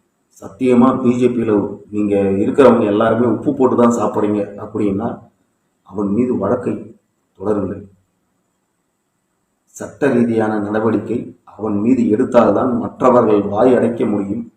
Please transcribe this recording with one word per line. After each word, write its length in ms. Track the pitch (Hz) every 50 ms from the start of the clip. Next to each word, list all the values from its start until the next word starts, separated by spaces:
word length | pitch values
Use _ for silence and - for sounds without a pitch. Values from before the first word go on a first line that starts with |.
| _ _ _ _ _ _ _
சத்தியமா 520 | - - - - - 131 127 123 120 131 131 127
பி 160 | - 117 120 123
ஜே 120 | 120 123 120
பியில 240 | 117 117 110 110 104 98 95 98 98 - - -
நீங்க 240 | 104 104 104 101 101 98 98 95 95
இருக்கிறவங்க 500 | 98 104 127 135 - 135 123 117 117 107
எல்லாருமே 400 | 101 101 107 113 113 113 117 123 117
உப்பு 220 | 107 - - 147 135
போட்டு 240 | 135 127 120 110
தான் 220 | 113 120 120 120 107
சாப்பிட்றீங்க 420 | 107 104 - 110 104 104 104 104 - - -
அப்படின்னா 520 | - 107 107 - 107 104 101 95 101 117 120 - - - - _ _ _ _ _ _ _ _ _ _ _ -
அவன் 220 | 95 104 101 98 101
மீது 200 | 117 127 - - 95
வழக்கை 360 | 98 101 123 123 - 120 104 - - - - _ _ _ _ _ _ _ _ -
தொடருங்கள். 440 | 95 107 104 101 101 92 - - 104 - _ _ _ _ _ _ _ _ _ _ _ _ _ _ _ _ _ _ _ _ _ _ _ _ _ _ _ _ _ _ _ _ _ _ _ _ -
சட்ட 340 | - 101 92 - - 151 139
ரீதியான 480 | 123 120 117 117 113 110 107 107 107 104
நடவடிக்கை 580 | 101 101 107 110 113 110 101 98 - - 113 127 - - - _ _ -
அவன் 280 | - - 104 110 104 101
மீது 220 | 104 120 131 120 107 101
எடுத்தால்தான் 600 | 107 117 127 - 127 117 107 101 101 110 123 127 117
மற்றவர்கள் 640 | - 101 101 - - 135 127 123 123 110 107 107 101 98 98
வாய் 280 | 101 107 123 131 123
அடைக்க 260 | 107 113 113 - - 117
முடியும். 380 | 104 101 98 98 98 - - - - -